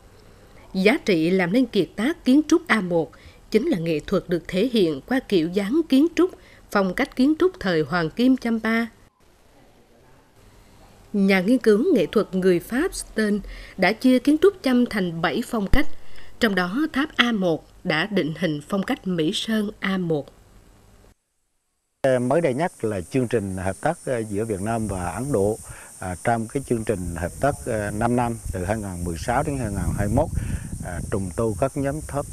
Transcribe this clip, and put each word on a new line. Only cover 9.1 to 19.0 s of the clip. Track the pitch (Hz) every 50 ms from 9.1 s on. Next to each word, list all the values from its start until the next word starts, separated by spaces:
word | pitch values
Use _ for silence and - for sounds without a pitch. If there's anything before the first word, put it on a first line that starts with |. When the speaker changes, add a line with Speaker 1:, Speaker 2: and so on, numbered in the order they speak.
| _ _ _ _ _ _ _ _ _ _ - _ _ _ _ _ _ _ _ _ - _ _ _ _ _ - - - - - - - - - - - - - -
Speaker 1:
Nhà | - 202 196 196 196 190
nghiên | 180 208 262 247
cứu | - 220 208 202 294 392 320
nghệ | 202 151
thuật | 151 - 220 185 - 202
người | 185 180 190 175 170
Pháp | - - 226 254 339 392 -
Stein | - - - - 220 214 208 208 202 - - - - - - -
đã | - 180 180
chia | 220 - - 254 254 247
kiến | 247 285 302 311
trúc | - 403 392 -
Chăm | - 262 254 247 247
thành | - - 214 185 175 165 165
bảy | 170 170 127 208 247
phong | - 247 220 196
cách, | 180 - 277 311 - - - - - - - - - - -
trong | 240 220 196
đó | 185 180 180 196 277 320 -
tháp | - 254 302 311 -
A | - 254 240
một | 233 196 185 170 156 - - - - - -
đã | 180 156 156 175
định | 214 202 190 139 156 156 151
hình | 190 165 151 147 - -
phong | 202 196
cách | 185 - 269 -